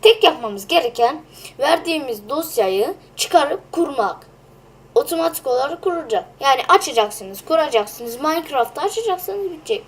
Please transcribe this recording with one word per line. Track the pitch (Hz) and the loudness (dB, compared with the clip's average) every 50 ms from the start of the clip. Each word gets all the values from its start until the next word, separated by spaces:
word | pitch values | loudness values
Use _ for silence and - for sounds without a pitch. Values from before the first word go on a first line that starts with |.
Tek | - 440 453 - - | 6 6 4 6 4
yapmamız | - - - 240 220 202 196 196 - | 2 2 2 -6 -8 -8 -8 -6 0
gereken | 330 339 262 240 233 - 240 240 285 302 - - - - - - - - | 0 0 0 0 0 2 2 2 2 -2 -10 -18 -20 -20 -20 -20 -8 -2
verdiğimiz | 254 294 330 330 - 339 330 311 277 254 233 208 208 214 | 2 2 2 2 0 -2 -4 -4 -4 -6 -8 -8 -6 -6
dosyayı | 269 302 330 - - - 208 190 190 196 214 277 - - - - - | -4 -4 -4 -6 -2 -2 0 0 2 0 0 -2 -2 -8 -12 -20 -6
çıkarıp | - - - - 339 294 285 - 381 - - | -6 -6 4 4 4 4 4 -2 -6 -8 -8
kurmak. | - 330 339 294 277 254 214 185 165 - - - - _ _ _ - - _ - - - - - _ | -2 -2 -2 -2 0 -2 -2 -2 -2 -6 -16 -20 -20 _ _ _ -20 -20 _ -20 -20 -20 -20 0 _
Otomatik | 466 - - 339 330 330 330 320 - - 269 | 0 2 2 -2 0 0 0 -2 -4 -4 0
olarak | 247 247 269 285 330 339 | 0 0 0 -2 -4 -4
kuracak. | - 392 349 339 311 240 220 - - - - - | -4 -4 -2 -2 -4 -2 -2 -2 -2 -4 -14 -4
Yani | - 277 269 254 - - | 2 2 2 2 4 4
açacaksınız, | 349 392 - - 269 233 214 208 - - 202 190 196 196 - | 4 4 4 2 0 0 0 0 -2 -10 -14 -14 -14 -16 -4
kuracaksınız. | - 320 320 311 294 247 226 208 214 - - 240 233 233 | 0 2 2 2 4 2 0 0 0 -8 -12 -12 -12 -10
Minecraft'ta | 240 277 311 320 330 330 - 285 262 233 - - - | -4 -2 -2 -2 -2 -4 -4 -2 -2 -2 -2 -2 -4
açacaksınız, | 302 403 403 453 453 453 370 359 359 - 392 403 403 381 | -4 -4 -4 -2 -2 -2 -2 -2 -4 -8 -6 -6 -6 -6
bitecek. | 349 311 311 - 220 - - | -8 -10 -6 -6 -6 -6 -6